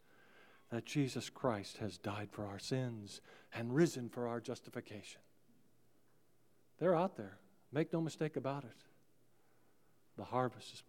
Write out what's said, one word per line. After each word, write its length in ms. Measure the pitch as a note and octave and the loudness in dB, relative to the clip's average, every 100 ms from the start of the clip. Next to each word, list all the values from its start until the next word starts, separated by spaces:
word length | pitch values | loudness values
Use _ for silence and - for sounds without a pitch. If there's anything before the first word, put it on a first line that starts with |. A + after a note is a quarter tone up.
| - - - - - - - | -20 -20 -20 -20 -20 -20 -6
that 140 | A#2 - | -4 0
Jesus 440 | D3+ C3+ B2 - | 2 2 2 -6
Christ 480 | - C3+ G#2+ G2 - | 0 2 2 -2 -4
has 220 | G#2 F#2 | -6 -4
died 300 | G#2+ G2 G2+ | -4 -4 -4
for 120 | - | -6
our 160 | G#2 G2 | -6 -4
sins 600 | - C3+ B2+ A2+ G2+ - - - - | -2 0 0 -4 -8 -12 -16 -20 -10
and 200 | - A#2 | -4 0
risen 360 | C3 E3+ C3 A#2+ | 6 6 4 -4
for 180 | B2+ A#2+ | -2 -2
our 140 | A#2 | -2
justification. 800 | A2+ A#2+ - A#2+ A2 G#2 - - - - - - - - - - - - - - - - - - | -4 -6 -6 -8 -8 -10 -12 -16 -20 -20 -20 -20 -20 -20 -20 -20 -20 -20 -20 -20 -20 -20 -20 0
They're 180 | E3 E3 | 6 6
out 220 | F#3+ - | 4 0
there. 200 | G2+ - - - - | -8 -10 -20 -20 -4
Make 180 | C3+ D#3+ | 0 2
no 80 | E3 | 2
mistake 380 | D#3+ - D#3 D3 | 0 0 0 0
about 260 | B2+ C#3 | 0 -2
it. 220 | A#2+ - - - - - - - - - - - - - - - | -6 -14 -20 -20 -20 -20 -20 -20 -20 -20 -20 -20 -20 -20 -18 -10
The 80 | |
harvest 500 | G2 A#2+ B2+ A#2 - | 0 2 2 0 -12
is 80 | - | -14